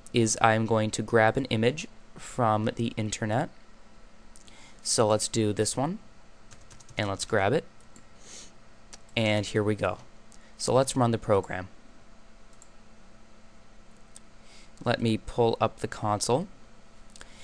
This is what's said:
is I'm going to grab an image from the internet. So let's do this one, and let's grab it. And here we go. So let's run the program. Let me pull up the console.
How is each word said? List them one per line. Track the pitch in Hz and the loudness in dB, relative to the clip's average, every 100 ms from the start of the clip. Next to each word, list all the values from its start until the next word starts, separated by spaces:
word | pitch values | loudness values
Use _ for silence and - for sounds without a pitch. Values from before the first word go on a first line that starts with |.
| - | 0
is | 120 110 - | 4 4 6
I'm | 113 110 110 | 6 6 4
going | 110 107 | 4 2
to | - | 0
grab | 110 113 110 135 | 4 8 8 6
an | - | 2
image | 110 120 151 - - - - | 4 4 2 -6 -14 -16 -14
from | - - 113 107 110 - | -6 2 4 4 2 0
the | 117 - | -2 -2
internet. | 107 - 107 117 175 - - - - - - - - - - - - - | -4 -2 0 0 -2 -8 -18 -18 -18 -18 -18 -18 -18 -18 -18 -16 -16 -8
So | - - 107 | 0 4 6
let's | 107 - | 4 2
do | 113 104 | 2 2
this | 104 107 127 | 2 0 0
one, | 151 214 - - - - - - - - - - | -2 -4 -10 -18 -18 -18 -16 -16 -16 -16 -8 -4
and | 104 | -2
let's | 95 - | -2 2
grab | 107 98 | 4 4
it. | 151 - - - - - - - - - - - - - - - 117 | 2 -2 -12 -16 -16 -16 -16 -14 -14 -14 -16 -18 -18 -16 -16 -6 0
And | 110 107 101 | 2 2 2
here | 110 | 2
we | 104 104 | 2 2
go. | 95 - - - - - - - | 0 -2 -10 -18 -18 -18 -16 -4
So | - | 2
let's | 123 135 135 | 4 4 4
run | 117 | 2
the | 113 | 2
program. | - 98 - 92 92 - - - - - - - - - - - - - - - - - - - - - - - - - - - - - - - 120 | 4 4 4 -4 -8 -14 -18 -18 -16 -16 -16 -18 -18 -18 -18 -18 -18 -18 -18 -18 -18 -18 -18 -18 -18 -18 -18 -18 -18 -18 -16 -18 -18 -16 -16 -4 0
Let | - | 2
me | 117 110 | 2 2
pull | - - 113 - | 0 4 4 4
up | 110 - | 2 0
the | 110 | -6
console. | - 107 104 - 135 196 - - - - - - - - - | -2 0 2 2 0 0 -10 -18 -18 -18 -18 -16 -14 -14 -16